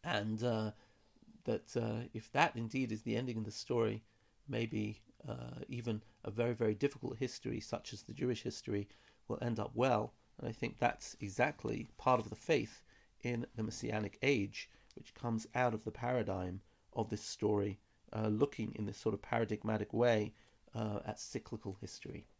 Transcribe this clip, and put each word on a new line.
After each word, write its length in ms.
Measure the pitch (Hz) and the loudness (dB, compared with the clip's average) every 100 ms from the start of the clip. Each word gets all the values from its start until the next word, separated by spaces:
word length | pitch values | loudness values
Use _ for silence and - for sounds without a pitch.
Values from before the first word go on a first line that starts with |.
And, 400 | 165 120 107 110 | 0 0 0 0
uh, 300 | 123 110 110 - - _ _ _ - - | 2 2 0 -4 -20 _ _ _ -20 -10
that, 320 | - - - 123 | -2 -2 0 -2
uh, 320 | 113 113 123 | 0 -2 -4
if 180 | - - | -8 -4
that 240 | 131 160 117 | 2 2 2
indeed 340 | 113 127 127 | -4 -2 -2
is 120 | 107 | -2
the 140 | 117 113 | 0 0
ending 220 | 127 113 | 0 -2
of 60 | |
the 80 | 107 | -4
story, 500 | - - 123 110 107 - _ _ _ - | -6 0 2 2 0 -8 _ _ _ -4
maybe, 540 | 117 117 113 107 107 - _ - | -2 0 0 -2 -4 -16 _ -10
uh, 320 | 120 120 123 - | -8 -8 -10 -8
even 340 | 120 117 107 - _ | -6 -2 -4 -6 _
a 60 | - | -8
very, 240 | 104 117 | 0 0
very 200 | 117 110 | 4 2
difficult 440 | 104 143 - 123 110 | 4 2 0 -8 -2
history 420 | 127 - 113 113 | -4 -4 -4 -4
such 320 | - - - | -4 -6 -6
as 100 | 107 | -12
the 120 | - | -12
Jewish 280 | 110 123 113 | -2 0 0
history 460 | 120 110 - 104 101 - - _ - | -4 -6 -2 -2 -2 -12 -20 _ -6
will 100 | - | -2
end 180 | 120 110 | 0 0
up 120 | 107 | -2
well. 400 | 117 131 113 110 - _ - | 2 4 4 2 -8 _ -8
And 100 | 117 | -6
I 40 | |
think 260 | 110 120 - | -4 -4 2
that's 380 | 120 - - - | 2 2 -10 -8
exactly 680 | 101 95 131 - 117 113 - - | -6 4 2 4 -4 -2 -4 0
part 200 | - 127 | 4 4
of 120 | 110 | 4
the 60 | 110 | -8
faith 460 | - 147 113 - - - _ _ | 2 2 2 -8 -20 -20 _ _
in 260 | 123 120 120 113 | -2 -2 -4 -4
the 60 | |
Messianic 560 | 110 - 113 107 104 - | -4 -2 -2 -2 -2 0
age, 480 | 135 143 147 - - - - | 2 4 2 -4 -14 -18 -20
which 200 | - - | -18 -18
comes 320 | - 123 113 113 | -6 -2 -2 -2
out 200 | 127 123 | 2 2
of 100 | 110 | 2
the 80 | 110 | -6
paradigm 680 | - 120 127 101 95 92 92 - _ _ | -4 0 0 0 0 -2 -6 -10 _ _
of 160 | - 110 | -4 -2
this 120 | 104 | -2
story, 560 | - - 104 104 101 98 _ _ - | -6 0 4 4 2 -2 _ _ -8
uh, 160 | 110 110 | -2 2
looking 460 | 107 143 - 107 | 4 2 2 -6
in 120 | - 104 | -2 -6
this 100 | - | -2
sort 180 | - | -2
of 80 | 107 | -2
paradigmatic 680 | - 117 113 107 107 110 104 | 0 2 2 0 0 -2 0
way, 400 | 110 120 110 107 - - _ - 113 | 4 6 6 2 -6 -20 _ -12 -4
uh, 240 | 110 104 - | -2 -2 -4
at 120 | 110 | -8
cyclical 580 | - 123 - 110 104 95 | -6 -8 -6 -8 -8 -8
history. 460 | - - - 135 - | -10 -12 -10 -12 -12